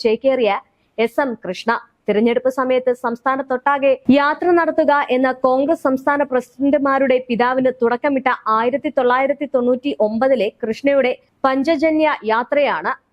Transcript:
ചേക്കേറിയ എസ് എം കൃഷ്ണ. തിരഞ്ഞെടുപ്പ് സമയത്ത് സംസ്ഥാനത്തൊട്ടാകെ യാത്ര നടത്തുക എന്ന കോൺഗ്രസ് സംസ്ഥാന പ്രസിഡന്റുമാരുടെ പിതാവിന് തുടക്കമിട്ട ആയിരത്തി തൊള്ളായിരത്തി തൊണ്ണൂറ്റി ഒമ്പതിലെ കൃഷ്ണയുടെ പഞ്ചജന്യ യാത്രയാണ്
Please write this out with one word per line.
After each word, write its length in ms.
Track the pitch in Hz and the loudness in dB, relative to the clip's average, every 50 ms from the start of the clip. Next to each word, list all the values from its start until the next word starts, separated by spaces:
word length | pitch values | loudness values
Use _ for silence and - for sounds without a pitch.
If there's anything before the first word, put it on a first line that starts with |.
| - | -2
ചേക്കേറിയ 560 | 226 220 226 - 269 262 254 226 202 196 202 - _ _ _ _ _ _ - 226 | -2 -2 0 0 0 0 2 2 0 0 -2 -6 _ _ _ _ _ _ -2 -2
എസ് 160 | 226 - 311 285 | -2 0 -2 -2
എം 60 | 262 226 - - | -2 -4 -8 -10
കൃഷ്ണ. 260 | 185 180 - - 226 233 233 - _ _ _ _ | -10 -10 -6 -4 -2 -2 -4 -4 _ _ _ _
തിരഞ്ഞെടുപ്പ് 440 | - 196 208 233 233 240 254 254 262 262 | -2 0 2 2 2 0 0 -2 -2 -2
സമയത്ത് 340 | 269 254 254 254 254 254 254 240 - | -2 -2 0 0 0 0 -2 -4 -2
സംസ്ഥാനത്തൊട്ടാകെ 920 | - 233 233 - - 269 269 269 269 269 254 254 - 277 285 277 269 269 262 - - - 262 285 | -4 -6 -6 -4 -4 -4 -4 -4 -4 -4 -4 -2 -2 -2 0 2 2 0 0 2 2 4 4 4
യാത്ര 280 | 285 294 311 302 339 359 339 | 4 2 0 0 0 2 2
നടത്തുക 360 | 339 330 311 311 330 311 277 285 285 - - 254 | 2 2 0 0 0 2 2 2 2 0 0 0
എന്ന 140 | 254 262 262 254 254 - | 0 0 0 0 0 0
കോൺഗ്രസ് 400 | 254 254 269 285 294 330 330 - | 2 2 2 2 0 0 0 0
സംസ്ഥാന 360 | 269 269 262 - 294 285 285 285 277 | -2 -2 0 0 0 0 0 0 -2
പ്രസിഡന്റുമാരുടെ 880 | 254 247 247 - _ - 277 277 294 285 277 277 269 269 277 262 254 254 254 | -2 -4 -4 -6 _ -2 0 2 2 2 2 2 0 2 2 2 2 0 0
പിതാവിന് 440 | - 233 202 240 247 254 262 254 262 254 - | -2 -2 0 0 0 0 0 0 0 0 0
തുടക്കമിട്ട 480 | 233 233 240 240 - 294 277 262 262 254 226 - - 220 220 | 0 0 0 0 -2 -2 0 0 0 0 -2 -2 -2 0 0
ആയിരത്തി 340 | 220 233 240 262 262 - 294 - | 0 0 0 -2 -2 -4 -4 -2
തൊള്ളായിരത്തി 480 | 269 254 247 247 262 277 277 285 285 294 - - | 0 0 2 2 0 0 -2 -2 -4 -4 -4 -2
തൊണ്ണൂറ്റി 380 | 247 240 247 254 247 - 190 - - 214 | 0 0 0 0 -2 -2 -4 -2 -2 -2
ഒമ്പതിലെ 420 | 214 226 220 269 269 269 226 196 220 - _ | -2 0 0 0 0 2 0 -2 -4 -6 _
കൃഷ്ണയുടെ 500 | 233 220 220 - - 277 277 277 247 254 247 - _ _ _ _ - | -6 -6 -6 -4 -2 0 0 2 0 0 -2 -6 _ _ _ _ -2
പഞ്ചജന്യ 720 | 269 269 269 269 320 330 269 311 320 311 311 311 302 277 - 214 214 | -2 0 0 0 0 0 0 0 0 2 2 0 0 -2 -2 -2 -2
യാത്രയാണ് 600 | 220 233 247 - 285 294 277 226 185 156 175 233 254 - _ _ | -2 -2 -2 -2 -2 0 0 0 -2 -2 -4 -6 -6 -8 _ _